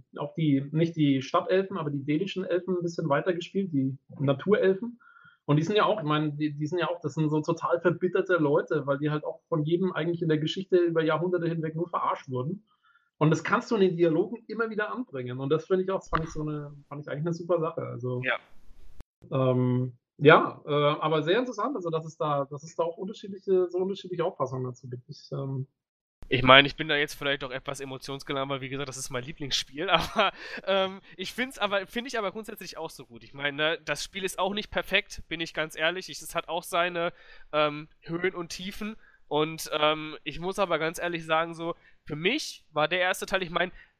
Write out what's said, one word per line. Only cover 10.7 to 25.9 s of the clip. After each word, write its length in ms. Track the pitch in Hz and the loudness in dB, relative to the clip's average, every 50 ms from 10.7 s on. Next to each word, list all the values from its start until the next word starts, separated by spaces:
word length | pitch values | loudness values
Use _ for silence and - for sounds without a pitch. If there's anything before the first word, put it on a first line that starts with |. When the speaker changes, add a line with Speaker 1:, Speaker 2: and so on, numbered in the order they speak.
| 185 | 4
Speaker 1:
über 260 | 175 175 170 165 165 160 | 4 4 4 2 2 2
Jahrhunderte 460 | 160 156 151 175 185 180 170 170 160 | 2 2 2 2 0 0 0 0 0
hinweg 260 | 165 165 156 160 156 | -2 -2 -4 -4 -4
nur 140 | 160 175 170 | -4 -4 -4
verarscht 400 | - - 123 143 190 - - 139 | -2 -2 0 -2 -2 -4 -6 -6
wurden. 340 | 127 123 127 156 196 - _ _ _ _ _ _ _ _ _ _ _ | -4 -4 -2 -4 -6 -8 _ _ _ _ _ _ _ _ _ _ _
Und 120 | - 147 156 | 2 4 4
das 140 | 160 - - | 4 2 2
kannst 260 | - 202 233 233 - | 0 0 0 0 2
du 60 | 240 | 4
in 60 | 202 | 4
den 160 | 190 180 165 | 4 4 4
Dialogen 400 | 165 170 165 151 170 208 - 233 220 - | 4 4 4 6 4 2 0 -2 -10 -10
immer 220 | - 220 226 226 220 | -8 -4 -4 -4 -2
wieder 200 | 214 208 214 214 | -2 -4 -4 -4
anbringen. 500 | 202 240 254 - 139 131 123 123 127 135 | -4 -8 -8 -8 -6 -6 -6 -6 -6 -4
Und 100 | 135 139 | 0 0
das 160 | 156 151 - | 0 0 2
finde 180 | - 190 185 185 | 2 0 0 2
ich 80 | 190 | 0
auch, 80 | 190 175 | -2 -4
das 80 | - | -2
fand 160 | - - 160 160 | -2 -2 -2 -2
ich 80 | - | -4
so 120 | - 156 151 | -6 -6 -4
eine, 300 | 151 151 147 147 143 147 143 - | -4 -4 -6 -8 -10 -14 -16 -16
fand 140 | - 139 147 | -12 -12 -10
ich 80 | 147 143 | -8 -6
eigentlich 160 | 131 147 156 | -6 -4 -2
eine 80 | 170 165 | -2 -2
super 260 | 170 170 170 175 160 | -2 0 0 0 2
Sache. 220 | 160 165 - - | 0 -2 -4 -4
Also, 400 | 127 123 123 120 123 123 123 123 127 | -6 -6 -6 -6 -4 -4 -4 -2 -2
Speaker 2:
Ja. 140 | 127 117 - - - - - - - - - - - - - - _ _ _ - - | -2 -2 -2 -4 -12 -20 -18 -16 -16 -16 -14 -14 -14 -12 -14 -16 _ _ _ -10 -2
Speaker 1:
ähm, 680 | 156 131 131 131 127 123 127 123 123 127 127 127 - _ _ _ _ | 0 2 4 4 4 4 4 2 2 2 0 -2 -6 _ _ _ _
ja, 440 | - 151 143 170 208 - - - - - | 6 10 10 10 10 8 4 -6 -8 -6
äh, 60 | 151 | -2
aber 520 | 143 147 147 147 156 151 160 156 160 156 147 | 0 2 4 2 2 2 2 2 2 2 4
sehr 160 | 160 190 240 | 4 2 2
interessant, 360 | 262 247 220 208 214 269 285 | 2 -2 -4 -4 -2 -2 -2
also 140 | 202 175 165 | -4 -4 -2
dass 160 | 160 156 156 | -4 -4 -6
es 120 | 156 - | -6 -6
da, 280 | - 160 151 143 139 139 | -4 -2 0 0 0 -2
dass 180 | 139 147 135 156 | -4 -6 -12 -14
es 120 | 165 - | -10 -4
da 80 | - 165 | -4 -2
auch 140 | 170 - | -2 -4
unterschiedliche, 720 | - 185 202 208 - - 190 202 190 - 196 185 185 180 175 | -6 -8 -10 -10 -10 -12 -12 -12 -6 0 2 4 4 4 2
so 100 | 175 180 | 0 -2
unterschiedliche 440 | 185 196 196 190 - 180 180 165 160 | -2 -2 -4 -6 -8 -8 -2 -2 -2
Auffassungen 400 | 185 - - 139 120 131 131 127 | -2 0 -2 -4 -4 -4 -4 -6
dazu 220 | 127 123 - - 120 | -6 -8 -10 -12 -12
gibt. 200 | 123 123 - - | -12 -12 -12 -14
Ich, 200 | 139 - - - | -18 -16 -14 -10
ähm, 360 | 147 139 139 135 135 131 135 - _ _ _ _ | -8 -6 -6 -4 -4 -6 -6 -8 _ _ _ _